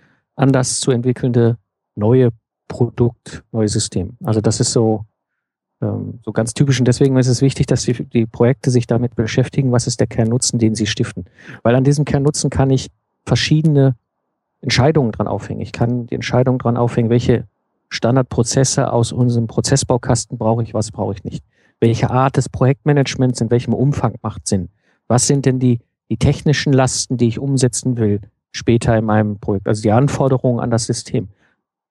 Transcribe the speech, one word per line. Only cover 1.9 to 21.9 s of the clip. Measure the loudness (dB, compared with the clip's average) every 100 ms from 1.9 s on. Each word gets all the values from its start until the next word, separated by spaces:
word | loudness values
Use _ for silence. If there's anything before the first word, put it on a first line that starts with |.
| -2
neue | 2 4 4 0 _ _ -8
Produkt, | -4 -2 0 -2 -2 -16 -18 -8
neue | -2 0
System. | 0 -4 -4 -6 -6
Also | -2 0
das | 2 0
ist | 0
so, | 2 2 0 -6 _ _ _ _ _ _ -8
ähm, | -6 -4 -8 -12
so | -6
ganz | -4 -2
typisch | 0 2 2
und | 2
deswegen | 4 4 4
ist | 2
es | 2
wichtig, | 2 0 0
dass | 0
die, | 0 -4
die | -2 -2 0
Projekte | 2 2 2 0
sich | 0 2
damit | -2 -2 -2
beschäftigen, | -2 0 -2 0 0
was | 0 0
ist | -2
der | -2
Kernnutzen, | -2 0 0 -2 0
den | 0
sie | 0 -2
stiften. | -4 -6 -8 -14 _ -20 -4
Weil | 2
an | 4
diesem | 4 2
Kernnutzen | 0 0 0 -2 -2
kann | 0 2
ich | 0 -2 _ _ _ -2
verschiedene | -2 2 2 2 4 2 0 _ _ _ _ _ _
Entscheidungen | -4 2 2 2 0
dran | -2 -4
aufhängen. | -6 -8 -10
Ich | -8
kann | -4 -2 -2 -6
die |
Entscheidung | -8 -2 0 2 0
dran | -2 0
aufhängen, | 0 0 2
welche | 2 2 0 -2 _ _ _ _
Standardprozesse | -4 0 0 0 -2 0 2 0 0 0
aus | 0 -2
unserem | 0 0 0 -2
Prozessbaukasten | -4 -4 -2 -2 -2 0 -4 -4 -4
brauche | -2 -2
ich, | -2
was | -4 -6
brauche | -6 -6
ich | -6
nicht. | -10 -12 -14 _ _ 0
Welche | 0